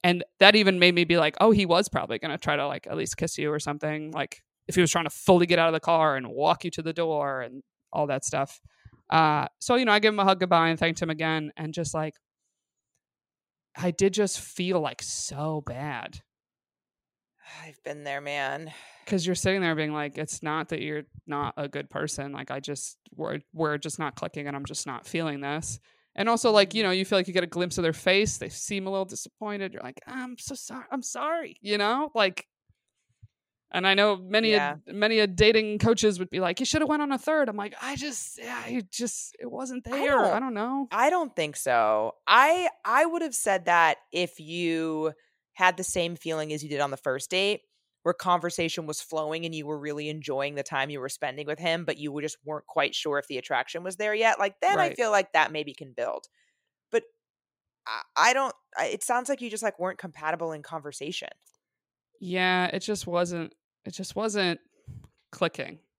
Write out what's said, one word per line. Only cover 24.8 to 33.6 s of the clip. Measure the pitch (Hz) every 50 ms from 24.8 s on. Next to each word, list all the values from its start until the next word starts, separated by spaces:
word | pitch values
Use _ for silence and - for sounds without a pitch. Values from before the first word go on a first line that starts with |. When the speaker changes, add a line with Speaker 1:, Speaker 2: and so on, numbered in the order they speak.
| -
Speaker 1:
not | 147 127 117 -
feeling | - - 165 165 156 143 139
this." | 139 139 147 156 156 - - - _ _ _ _ _ _ _
And | - 196 226
also, | 233 226 - 240
like, | 214 214 196 190 208
you | 220 214
Speaker 2:
Mm-hmm. |
Speaker 1:
know, | 185
you | 185 190 190
feel | 185 214 190
like | 180
you | 190 175
get | 185 175
a |
glimpse | 170 - 175 180 175 -
of | - 170
their | 165 156
face. | - - 185 185 196 214 - -
They | - - -
seem | - - - - 208 196 190
a | 190
little | 196 196 190
disappointed. | 185 - - - - _ _ 220 208 208 202 196 190 -
You're | - -
like, | 127 - - -
"I'm | - 247 262 254 254 247
so | - - - 277
sorry. | 247 - - 226 254 240 -
I'm | - 269 240
sorry," | - - 254 277 302 330 339 285 - - _
you | - 202 208
know? | 208 202 208 233 269 302 294 _
Like, | 233 208 190 185 - - _ _ _ _ _ _ _ _ _ _ _ _ _ _ _ - _ _ _ _ _ _ _